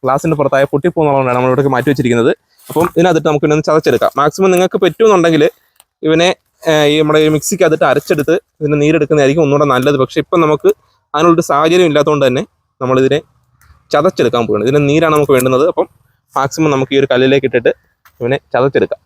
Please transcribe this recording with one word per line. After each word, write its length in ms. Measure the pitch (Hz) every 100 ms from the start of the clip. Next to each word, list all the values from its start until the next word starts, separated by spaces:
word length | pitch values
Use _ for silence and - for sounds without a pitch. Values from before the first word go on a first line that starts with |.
ഗ്ലാസിൻ്റെ 320 | 131 135 165 151
പുറത്തായ 260 | 139 135 139
പൊട്ടിപ്പോകുന്നതുകൊണ്ടാണ് 640 | 147 175 - 151 139 131 123
നമ്മളിവിടേക്ക് 320 | 127 127 139
മാറ്റി 140 | 127 120
വെച്ചിരിക്കുന്നത്. 420 | 139 123 117 120 - _ _ -
അപ്പം 160 | 151 175 -
ഇതിനകത്തിട്ട് 320 | 180 160 160
നമുക്ക് 140 | 147 156
ഇതൊന്ന് 200 | 151 156
ചതച്ചെടുക്കാം. 420 | 156 156 120 104 -
മാക്സിമം 280 | 147 - 190
നിങ്ങൾക്ക് 240 | 180 185 214
പറ്റുമെന്നുണ്ടെങ്കിൽ 600 | 185 156 226 190 165 160 156 - _ _ _ _ 156
ഇവനെ, 200 | 160 175 - _ _ -
ഏ, 20 | 151 147
ഈ 20 | 151
നമ്മുടെ 180 | 151 151
ഈ 40 | 156
മിക്സിക്കകത്തിട്ട് 520 | 156 - 180 175 156 160
അരച്ചെടുത്ത് 460 | 131 - 175 147 170 _ _
ഇതിൻ്റെ 160 | 151 147
നീരെടുക്കുന്നതായിരിക്കും 600 | 147 160 147 151 135 147 147
ഒന്നുകൂടെ 200 | 143 147
നല്ലത്. 240 | 127 131 143
പക്ഷേ 160 | 131 -
ഇപ്പം 140 | 151 180
നമുക്ക് 240 | 156 151 185 202 _ _ _
അതിനുള്ളൊരു 300 | 147 170 165 170
സാഹചര്യം 400 | 143 160 175 175
ഇല്ലാത്തതുകൊണ്ട് 340 | 147 147 151 135
തന്നെ 160 | 127 208 _ _ _
നമ്മളിതിനെ 360 | 127 131 131 139 - _ _ _ _ _ _
ചതച്ചെടുക്കാൻ 500 | 147 170 - 127 117 113
പോവുകയാണ്. 180 | 107 110
ഇതിൻ്റെ 160 | 143 143
നീരാണ് 240 | 151 160 151
നമുക്ക് 180 | 143 135
വേണ്ടുന്നത്. 280 | 127 127 160
അപ്പം 140 | - - _ _ _ _ -
മാക്സിമം 320 | 135 - 156 135
നമുക്ക് 180 | 131 139
ഈ 40 |
ഒരു 60 | 135
കല്ലിലേക്ക് 360 | 127 131 139 131
ഇട്ടിട്ട് 220 | 123 123 - _ _ _ _
ഇവനെ 180 | 120 139 _
ചതച്ചെടുക്കാം. 460 | 123 135 131 - -